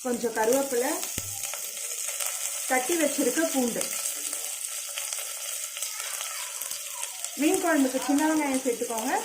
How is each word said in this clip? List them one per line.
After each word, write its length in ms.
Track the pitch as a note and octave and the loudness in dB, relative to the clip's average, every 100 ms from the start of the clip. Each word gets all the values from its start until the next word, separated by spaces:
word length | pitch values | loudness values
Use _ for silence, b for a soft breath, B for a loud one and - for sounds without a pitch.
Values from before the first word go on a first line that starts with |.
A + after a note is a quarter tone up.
கொஞ்சம் 300 | B3+ A#3 A#3 A3 | 0 0 0 4
கருவேப்பிலை, 540 | A3 C4+ C#4 B3 C4 F4 - - - - - - - - - - - - - - - - - | 4 6 4 2 2 0 -2 -4 -6 -6 -6 -4 -6 -6 -6 -4 -4 -2 -2 -2 -4 -4 0
தட்டி 240 | B3+ - E4+ | 0 2 2
வச்சிருக்க 400 | D4 - B3 C4+ E4 | 2 4 2 4 2
பூண்டு. 280 | C#4 A#3+ F3+ - - - - - - - - - - - - - - - - - - - - - - - - - - - - - - - - - - - - | 2 2 0 -2 -2 -2 -4 -4 -4 -6 -6 -6 -6 -6 -6 -6 -6 -6 -6 -6 -6 -6 -6 -6 -6 -6 -6 -6 -6 -6 -6 -6 -6 -6 -8 -8 -6 -6 2
மீன் 200 | D4 F#4 E4+ | 4 4 4
குழம்புக்கு 360 | D#4 C4 C4 - | 6 4 2 2
சின்ன 140 | C#4+ D#4 | 4 6
வெங்காயம் 320 | D#4 D4 C4 C4 | 4 2 2 2
சேர்த்துக்கோங்க 460 | A3+ A#3+ A#3 B3 F#4+ | 0 -2 0 2 0